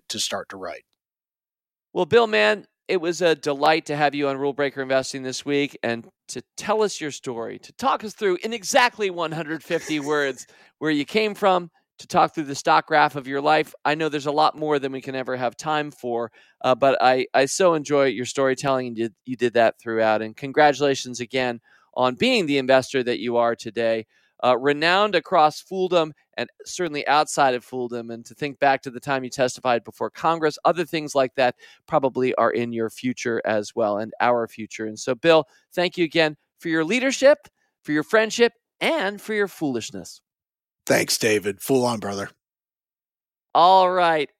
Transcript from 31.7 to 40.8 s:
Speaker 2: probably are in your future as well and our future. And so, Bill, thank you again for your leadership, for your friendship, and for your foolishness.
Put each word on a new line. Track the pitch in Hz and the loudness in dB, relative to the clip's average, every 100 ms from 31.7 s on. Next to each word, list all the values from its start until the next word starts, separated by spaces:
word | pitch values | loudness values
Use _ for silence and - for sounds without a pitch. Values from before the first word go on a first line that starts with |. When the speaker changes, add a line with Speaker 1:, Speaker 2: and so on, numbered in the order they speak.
| _ - | _ -4
Speaker 2:
probably | 156 135 127 127 - | 0 0 0 0 2
are | 117 | 0
in | 117 120 | 0 -2
your | 113 113 | -4 -6
future | - 127 117 123 113 - | -4 -6 -4 -4 -4 -2
as | 107 104 - | -2 -2 -2
well | 107 101 | -2 -2
and | 110 - | -6 -2
our | 120 120 113 | 0 2 -2
future. | - 107 - 110 | -8 -12 -10 -10
And | 107 | -8
so, | - | -6
Bill, | 120 165 160 - _ _ | 0 4 4 2 _ _
thank | - 175 180 | -4 -4 -2
you | 160 | -2
again | 165 156 151 _ _ | 0 0 -2 _ _
for | 170 | -4
your | 160 | -2
leadership, | 160 240 262 - 269 294 - _ _ _ | 0 0 -2 2 4 4 -2 _ _ _
for | - | -6
your | 151 | -4
friendship, | - 220 220 233 233 - _ - | 0 0 0 0 0 -2 _ -4
and | 208 320 196 202 | -2 0 -4 -6
for | - 214 | -6 -4
your | 196 | -4
foolishness. | - 147 117 - 95 82 - _ _ _ _ _ _ | -4 -4 -4 -6 -12 -16 -20 _ _ _ _ _ _